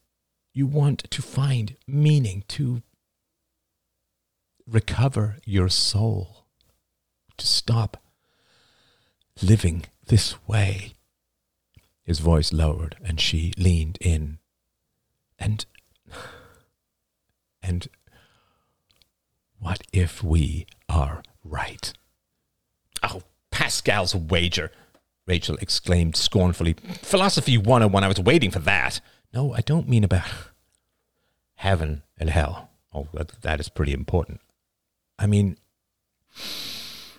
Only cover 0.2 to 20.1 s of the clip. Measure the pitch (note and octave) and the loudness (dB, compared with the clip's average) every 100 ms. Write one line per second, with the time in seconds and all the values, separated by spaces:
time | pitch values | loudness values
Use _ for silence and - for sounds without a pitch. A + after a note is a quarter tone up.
0.2 | _ _ _ C3 C#3 D3 C#3+ A#2+ - - | _ _ _ -4 0 2 2 0 -4 -10
1.2 | - - C#3 B2+ G#2 - - C#3 D3+ D3+ | -6 -4 -2 0 -4 -8 -4 2 4 4
2.2 | A2+ F#2+ - - C3+ B2 - _ _ _ | 2 -4 -8 -6 -4 -4 -8 _ _ _
3.2 | _ _ _ _ _ _ _ _ _ _ | _ _ _ _ _ _ _ _ _ _
4.2 | _ _ _ _ - A2+ - - C3+ A#2+ | _ _ _ _ -4 -2 0 0 0 0
5.2 | G#2+ G#2 - G2 F2+ - - G#2 A2+ G2 | -2 -4 -2 2 2 2 0 2 0 0
6.2 | F2+ - _ _ _ _ _ _ _ _ | -4 -12 _ _ _ _ _ _ _ _
7.2 | _ - - - - A#2 G#2 - _ _ | _ -8 -2 0 2 2 0 -4 _ _
8.2 | _ _ _ _ _ _ _ _ _ _ | _ _ _ _ _ _ _ _ _ _
9.2 | _ - F#2 A2 F2+ E2+ - _ - G#2 | _ -2 4 4 4 -2 -8 _ 2 2
10.2 | - - - G#2 G2 G2 - - _ _ | 2 -4 -4 0 0 -2 -8 -18 _ _
11.2 | _ _ _ _ _ _ _ _ - D#2+ | _ _ _ _ _ _ _ _ -4 0
12.2 | D#2 D#2+ D2+ D#2+ D#2 D2 D#2 - - D#2+ | 4 4 4 2 2 0 -6 -8 -6 -2
13.2 | - D#2+ E2 F2 F#2 E2+ D#2 - F#2 D#2 | -2 0 -2 0 2 2 0 -2 0 0
14.2 | D2+ D2+ _ _ _ _ _ _ _ _ | -2 -10 _ _ _ _ _ _ _ _
15.2 | _ - - G#2+ - _ _ _ _ - | _ -8 -4 -4 -6 _ _ _ _ -20
16.2 | - - - _ _ _ _ _ _ _ | -18 -20 -20 _ _ _ _ _ _ _
17.2 | _ _ _ _ F#2+ F2 - _ _ _ | _ _ _ _ -6 -4 -6 _ _ _
18.2 | _ _ _ _ _ _ _ _ _ _ | _ _ _ _ _ _ _ _ _ _
19.2 | _ _ _ _ F2 F2+ - G2 E2+ | _ _ _ _ -6 -6 -2 0 0